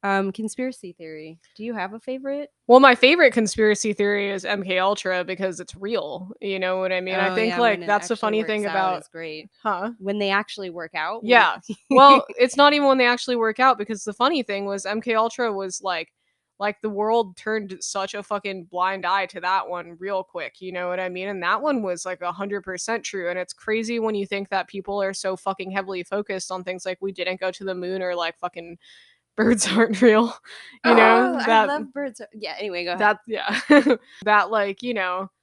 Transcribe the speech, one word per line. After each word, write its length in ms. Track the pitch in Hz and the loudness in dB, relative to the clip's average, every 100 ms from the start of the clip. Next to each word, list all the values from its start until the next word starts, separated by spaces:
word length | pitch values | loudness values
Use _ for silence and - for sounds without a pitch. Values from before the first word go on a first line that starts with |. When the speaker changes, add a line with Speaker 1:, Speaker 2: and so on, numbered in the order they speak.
| 202 | 0
Speaker 1:
um, 280 | 196 196 | 0 -2
conspiracy 580 | 185 214 - 254 254 185 | -6 -8 -6 -8 -8 -18
theory? 480 | 170 160 156 156 165 _ _ | -18 -16 -16 -16 -20 _ _
Do 80 | |
you 100 | 220 220 | -10 -8
have 180 | 185 | -8
a 60 | 220 | -8
favorite? 500 | - 262 269 285 294 _ - | -10 -8 -6 -8 -8 _ 6
Speaker 2:
Well, 140 | 247 | 8
my 120 | 269 | 8
favorite 380 | 240 262 349 285 | 6 4 6 4
conspiracy 640 | 226 214 - 214 208 220 | 4 -2 0 2 2 -2
theory 360 | 202 202 208 202 | -2 -2 0 -2
is 120 | 196 | -6
M 180 | 170 202 | -6 -6
K 160 | 185 185 | -2 0
Ultra 440 | 190 202 185 185 | 0 -2 -2 -4
because 380 | 175 180 190 170 | -4 -4 -6 -6
it's 160 | - - | -14 -12
real. 520 | 196 226 147 180 185 - | -4 -4 -4 -10 -12 -10
You 180 | 202 190 | -8 -4
know 180 | 185 185 | -2 -2
what 120 | 190 | -2
I 80 | 185 | -2
mean? 160 | 185 190 | -2 -2
I 140 | 196 | 0
Speaker 1:
Oh, 60 | 185 | 0
Speaker 2:
think, 160 | 226 | -2
Speaker 1:
yeah, 80 | 240 | 2
Speaker 2:
like, 160 | 240 196 | 2 0
Speaker 1:
when 60 | |
it 40 | 175 | 0
Speaker 2:
that's 220 | 208 180 | 0 0
the 40 | 220 | -4
Speaker 1:
actually 40 | 220 | -2
Speaker 2:
funny 100 | 214 | -2
Speaker 1:
works 80 | 214 | -2
Speaker 2:
thing 160 | 214 208 | -4 -2
Speaker 1:
out 60 | |
Speaker 2:
about 300 | 165 190 185 | -2 -2 -4
Speaker 1:
is 60 | - | -10
great. 420 | 165 165 156 165 _ | -16 -14 -14 -16 _
Speaker 2:
Huh? 280 | 220 185 208 226 | -4 -4 -4 -8
Speaker 1:
When 200 | 196 208 | -6 -4
they 100 | 202 | 0
actually 400 | 196 208 - 190 | 0 -2 -10 -10
work 220 | 170 165 | -10 -10
out, 300 | 165 160 226 | -6 -6 -6
we 60 | 220 | 4
Speaker 2:
Yeah. 300 | 240 185 - - 214 | 6 6 0 -10 -14
Speaker 1:
<laughs> 140 | _ | _
Speaker 2:
Well, 360 | 262 277 269 - - | 8 10 10 4 0
it's 200 | 247 269 | 0 6
not 160 | 285 | 4
even 120 | 294 285 | 6 2
when 80 | 262 | 4
they 80 | 247 | 2
actually 300 | 240 - 247 | 0 -2 -2
work 240 | 220 214 | -2 2
out, 160 | 262 226 | 2 2
because 260 | 208 214 | -4 -8
the 80 | - | -10
funny 320 | 202 254 330 | -2 0 0
thing 220 | 226 196 196 | -2 -6 -4
was 200 | 196 190 | -6 -4
M 140 | 214 | -6
K 160 | 233 220 | -2 0
Ultra 380 | 226 - 240 | 0 -2 -4
was, 280 | 196 196 - | -4 -8 -8
like, 300 | 196 170 160 _ _ _ _ _ | -6 -6 -8 _ _ _ _ _
like, 220 | 202 202 | -6 -6
the 80 | 214 | -8
world 480 | 202 214 233 208 180 | -4 0 0 -2 -6
turned 400 | - 220 196 185 | -6 -6 -6 -12
such 340 | - 202 190 | -8 -6 -6
a 100 | 208 | -8
fucking 420 | 202 202 202 190 170 | -8 -8 -6 -10 -10
blind 400 | 175 185 190 175 | -4 -2 -2 -2
eye 200 | 190 185 | -2 -2
to 120 | 180 | -2
that 300 | 180 190 113 | 0 0 0
one 260 | 175 170 170 | -8 -8 -10
real 220 | 190 196 | -4 -4
quick, 320 | 190 175 151 _ | -4 -8 -10 _
you 140 | 185 | -10
know 160 | 180 180 | -6 -4
what 100 | 180 | -4
I 80 | 185 | -4
mean? 220 | 180 190 | -6 -8
And 120 | 196 | -4
that 180 | 175 208 | -2 0
one 200 | 294 277 | 0 -2
was, 240 | 202 180 185 | -2 -6 -8
like, 160 | 180 | -8
a 120 | 175 | -8
hundred 300 | 175 202 202 | -6 -6 -6
percent 420 | 175 180 - 226 143 | -8 -10 -6 -6 -6
true, 240 | 196 175 | -6 -6
and 100 | 180 | -6
it's 140 | 180 | -8
crazy 460 | - - 220 226 233 | -10 -4 -2 -2 -4
when 160 | 220 214 | -2 -4
you 100 | 196 | -4
think 240 | 202 196 | -6 -4
that 180 | 190 175 | -4 -4
people 340 | 202 190 202 | -10 -6 -4
are 120 | 196 | -4
so 240 | 196 190 190 | -4 -6 -4
fucking 340 | - 190 190 | -6 -6 -6
heavily 320 | 196 190 185 | -6 -6 -8
focused 480 | 175 208 208 190 - | -6 -6 -4 -6 -6
on 140 | 185 185 | -8 -8
things 200 | 185 185 | -8 -8
like 120 | 185 | -6
we 120 | 196 | -6
didn't 260 | 185 180 185 | -6 -6 -4
go 120 | 190 | -4
to 120 | 180 | -6
the 100 | 190 | -6
moon 280 | 180 180 190 | -6 -6 -4
or, 140 | 185 175 | -4 -2
like, 220 | 170 170 | -4 -4
fucking 400 | 180 170 170 170 _ - _ | -10 -10 -16 -18 _ -20 _
<laughs> 280 | _ _ - | _ _ 0
birds 320 | 220 233 190 | 2 2 2
aren't 320 | 190 233 202 | 2 2 6
real, 320 | 247 214 233 - - - - - 233 | 6 8 4 -4 -18 -20 -20 -4 6
you 80 | |
know? 400 | 233 220 226 254 | 8 8 6 4
Speaker 1:
Oh, 60 | 254 | 0
I 40 | 220 | 4
Speaker 2:
That 200 | 226 214 | 4 4
Speaker 1:
love 240 | - 277 | 0 -6
birds. 300 | 269 285 220 214 | -8 -8 -10 -20
Yeah, 200 | 220 202 151 | -12 -12 -8
anyway, 240 | 208 175 175 | -8 -6 -6
go 60 | |
ahead. 60 | 180 | 0
Speaker 2:
That, 200 | 208 208 - | 2 2 -2
yeah. 720 | 214 - 208 - 294 269 247 _ | -2 0 -4 6 6 8 0 _
<laughs> 120 | - 202 | -6 2
That, 260 | 208 190 | 4 4
like, 320 | 220 202 196 | 0 -2 -4
you 100 | 247 | -6
know 380 | 226 185 180 196 _ | -4 -2 -4 -8 _